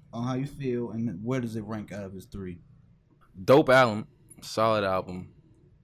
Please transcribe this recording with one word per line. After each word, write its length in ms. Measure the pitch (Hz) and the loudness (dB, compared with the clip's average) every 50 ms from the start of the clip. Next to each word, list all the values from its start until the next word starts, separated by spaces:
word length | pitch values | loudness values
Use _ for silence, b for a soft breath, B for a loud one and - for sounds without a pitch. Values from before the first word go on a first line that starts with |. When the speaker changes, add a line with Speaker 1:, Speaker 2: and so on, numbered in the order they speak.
| - - - | -20 -16 -10
Speaker 1:
on 140 | 117 117 | -6 -6
how 80 | 127 131 | -4 -4
you 120 | 127 135 | -4 -6
feel 440 | 139 - 131 139 131 120 120 120 107 | -8 -8 -8 -6 -4 -4 -4 -4 -6
and 320 | 98 113 113 117 92 85 107 | -6 -4 -4 -4 -4 -6 -6
where 180 | 117 131 131 | -4 -4 -2
does 140 | 120 113 110 | -4 -4 -6
it 80 | 113 104 | -8 -8
rank 280 | 107 110 107 104 98 87 | -8 -10 -10 -10 -10 -12
out 120 | 104 101 | -12 -12
of 80 | 95 98 | -12 -14
his 140 | 95 90 | -16 -16
three? 320 | - - 101 95 90 87 82 - - - - - - - _ _ _ _ _ _ _ - 92 95 | -16 -14 -12 -12 -12 -12 -14 -18 -20 -20 -20 -20 -20 -20 _ _ _ _ _ _ _ -18 -6 4
Speaker 2:
Dope 260 | 101 127 151 151 131 | 8 8 8 8 8
album, 360 | 127 131 127 117 104 107 - - _ _ - - - - - | 8 6 6 6 4 -2 -6 -8 _ _ -20 -20 -20 -20 -14
solid 420 | - - - 110 113 110 107 101 | -8 -2 0 2 2 2 2 0
album. 460 | 95 95 95 87 90 90 90 92 - - - - - _ _ _ - _ _ | 0 0 -2 -4 -4 -8 -10 -12 -14 -18 -20 -20 -20 _ _ _ -20 _ _